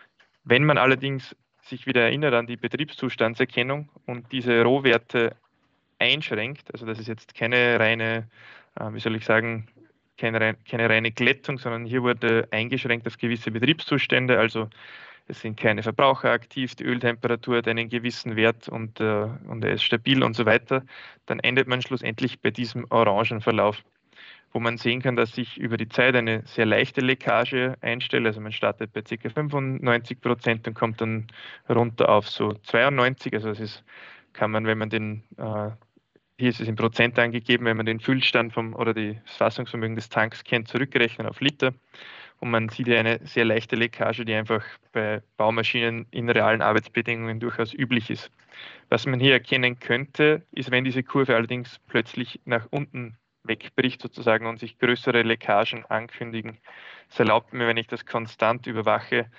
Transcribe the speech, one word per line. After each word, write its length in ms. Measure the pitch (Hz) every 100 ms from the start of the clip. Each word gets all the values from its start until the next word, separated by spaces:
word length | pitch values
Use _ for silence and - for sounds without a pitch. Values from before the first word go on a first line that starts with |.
| _ _ _ _
Wenn 200 | - 123
man 120 | 151 135
allerdings 580 | 127 131 135 135 - - _ _
sich 240 | - 127 135
wieder 160 | 123
erinnert 320 | 117 135 147
an 120 | 120 120
die 100 | 120
Betriebszustandserkennung 1300 | 117 120 151 - 131 - 113 117 131 - 123 143 151 _ -
und 260 | 120 117
diese 300 | 131 123 117
Rohwerte 760 | 117 139 135 117 - 123 113 - _ _ _ _ _ -
einschränkt. 720 | 120 143 147 107 117 147 -
Also 120 | -
das 140 | 113 110
ist 80 | 113
jetzt 280 | 113 -
keine 440 | - 117 123 120 117
reine, 500 | 110 113 113 113 113 - - - _
äh, 180 | - 110
wie 80 | 110
soll 140 | 113
ich 100 | 110
sagen, 440 | 110 113 113 113 110 _ _ _ _ -
keine 220 | 113 113
rei-, 160 | 110 110 -
keine 200 | 120 113
reine 240 | 110 117
Glättung, 460 | 113 123 139 - 135
sondern 260 | 123 117
hier 180 | 117 127
wurde 460 | 120 117 117 113 -
eingeschränkt 560 | 110 117 131 123 117 117
auf 100 | -
gewisse 360 | 117 117 117
Betriebszustände. 840 | 113 123 160 - 143 - 143 127 110
Also 300 | 110 113 110 - - - - - -
es 120 | -
sind 200 | 113 107
keine 240 | 113 107
Verbraucher 480 | 110 110 139 131 123
aktiv, 420 | 117 - - 127
die 100 | -
Öltemperatur 760 | 123 123 120 117 120 117 123 120
hat 100 | 117
einen 200 | 117 113
gewissen 460 | 120 120 113 -
Wert 340 | 110 113 117 -
und, 300 | 113 113 -
äh, 300 | 110 104 107 127 -
und 160 | 113
er 120 | 110
ist 100 | 95
stabil 400 | - 117 135 135
und 100 | 123
so 100 | 113
weiter. 380 | 110 113 - 131 135 - - - -
Dann 120 | -
endet 300 | - 127 127
man 120 | 127
schlussendlich 580 | 120 127 113 113 127 -
bei 100 | 113
diesem 340 | 110 117 120 117
orangen 500 | 117 107 101 113 113
Verlauf, 440 | 113 110 101 104 - _ _ - - - _
wo 60 | 117
man 200 | 117 117
sehen 220 | 120 123
kann, 140 | 127
dass 180 | 120 117
sich 260 | 127 120 -
über 180 | 120 117
die 120 | 113
Zeit 280 | - 127 123
eine 260 | 113 110
sehr 220 | 107 - 110
leichte 340 | 107 123 -
Leckage 760 | 131 131 - 110 123 131 127 131
einstellt. 440 | 117 120 - 127 117
Also 140 | 107
man 100 | 107
startet 420 | 107 107 - 110
bei 120 | 110 110
circa 220 | 117 -
fünfundneunzig 920 | - 151 143 135 131 127 120 117 123
Prozent 460 | 123 120 120 113 117
und 80 |
kommt 260 | 110 113 110
dann 280 | 113 113 110 - - - -
runter 400 | 120 120 113 -
auf 200 | 104 -
so 260 | - 107 107
zweiundneunzig. 680 | - 117 135 139 123 131 131
Also 180 | 117 110
das 100 | 104
ist, 240 | 107 - - - - - _
kann 180 | - 107
man, 160 | 110 110
wenn 120 | 110
man 120 | 110
den, 320 | 113 107 107 - -
äh, 340 | 117 107 104 110 _ _ _ _ _ -
hier 120 | 123
ist 100 | 113
es 80 | 113
in 80 |
Prozent 420 | 110 113 113 117 123
angegeben, 460 | 117 120 110 120 117
wenn 100 | 113
man 100 | 113
den 140 | 113
Füllstand 520 | - 131 - 123 117
vom, 220 | 117 113
oder 180 | 110 113
die, 240 | 110 107 110
das 120 | - -
Fassungsvermögen 580 | 110 - 120 120 113
des 140 | 113 -
Tanks 340 | 117 110 -
kennt, 240 | - 120 110
zurückrechnen 600 | 120 139 123 117 - 110
auf 120 | 107
Liter. 320 | 139 143 131 - _ - - - - _
Und 100 | 123
man 200 | 117 110
sieht 180 | - 120
ja 100 | 117
eine 220 | 113 117
sehr 200 | 147 127
leichte 320 | 117 110 - 113
Leckage, 480 | 117 - 110 113
die 100 | 113
einfach 300 | 110 107 113 - - _
bei 300 | 117 107 107 - -
Baumaschinen 680 | 107 113 110 123 117 117 -
in 180 | - 117
realen 320 | 117 107 110
Arbeitsbedingungen 760 | 107 110 - - 117 113 113 110
durchaus 360 | 120 - 113
üblich 340 | - 123 120 113
ist. 220 | 113 - _ _ - - - -
Was 180 | 117 139
man 140 | 123
hier 140 | 135
erkennen 440 | 127 127 131 123 123
könnte, 640 | - 123 143 - 151 156 -
ist, 180 | - 127
wenn 140 | 123
diese 180 | 131 127
Kurve 340 | 127 139 131 117
allerdings 420 | 117 123 120 - -
plötzlich 540 | 120 - - 120 - -
nach 200 | 117 113
unten 460 | 147 143 127 117 110 _ _
wegbricht 580 | 110 113 - - 127 -
sozusagen 460 | 120 - 117 110 113
und 120 | 117
sich 200 | 117 -
größere 440 | 120 120 - 120
Leckagen 600 | 113 110 - 104 113 120 -
ankündigen. 720 | 110 117 - 117 113 113 113 - - - - _
Es 80 | -
erlaubt 340 | 113 113 -
mir, 140 | 127 117
wenn 100 | 117
ich 120 | 113
das 180 | - -
konstant 600 | 120 113 - 107 123 120
überwache, 640 | 113 110 110 - 120 117